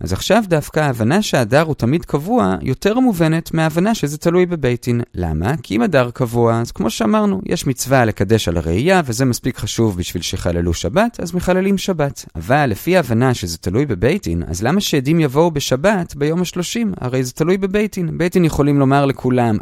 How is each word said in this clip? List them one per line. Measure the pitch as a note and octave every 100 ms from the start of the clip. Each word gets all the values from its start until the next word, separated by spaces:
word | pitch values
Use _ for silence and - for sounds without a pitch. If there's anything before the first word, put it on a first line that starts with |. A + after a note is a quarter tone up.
אז | D#2+
עכשיו | F#2 - G#3 G3+
דווקא | D#3+ - D#3
ההבנה | D3 A#2 A2 F#3
שהדר | G#3 D#3 A2 C3+
הוא | D#3+
תמיד | C3+ A#2 E3
קבוע | - D3 E3 B3 F#3+ F#3+
יותר | C#3 C3 G3+ A#3
מובנת | B3+ F3 D#3+ D#3+ -
מההבנה | E3 D#3+ D#3+ G3
שזה | A3+ C#3+ D3
תלוי | E3+ F3 F3+
בבית | E3+ C3+ A#2+
דין." | - A#2+ -
למה? | - E2+ D#2 F#2+ D#3
כי | - G3+
אם |
הדר | A#3 C#3+ B2
קבוע, | - B2 A#2+ A#2 A2+
אז | A#2
כמו | - G#3
שאמרנו, | - A3 G#3+ G#3 F#3+ -
יש | F3+ D3+
מצווה | B2 - C3+
לקדש | A2+ - G2 A2 -
על | E2+
הראייה, | D#2+ F2 D#3 F#3
וזה | C#3 A2+
מספיק | C3+ A#2+ C3+ -
חשוב | G#2 - A2+ F2+
בשביל | F2 F2+
שיחללו | - F#2 F#2 E2+ F2
שבת, | E2 F2 D3+ A#3 -
אז | F3+
מחללים | F3 F#3 F#3 F#3+ G3
שבת. | - E3+ C#3+ - - -
אבל | E2 C#3+ C#3
לפי | G2 - F3+
ההבנה | B2 A2+ B2+
שזה | A#2+ F2 E2
תלוי | - G2+ D3
בבית | F#2 A2+ G3
דין, | - E2 -
אז | F2+
למה | A2+ F#3+
שעדים | - D#3 C3 E3
יבואו | D3+ C3+ F3
בשבת | D3+ - C3 F3+ G#3 E3+
ביום | C#3 D3 E3+
השלושים? | F3 F3 E3+ A#3 A3 F3
הרי | B2+ C3
זה | B2+
תלוי | - D#3+ G3
בבית | F#3+ G#3
בית | G#3+
דין. | G3+ E3 D3
בית | F3
דין | F#3
יכולים | E3 - C#3+ C#3+
לומר | C3+ C#3 C#3
לכולם, | C3 B2+ B2 A#2 G#2+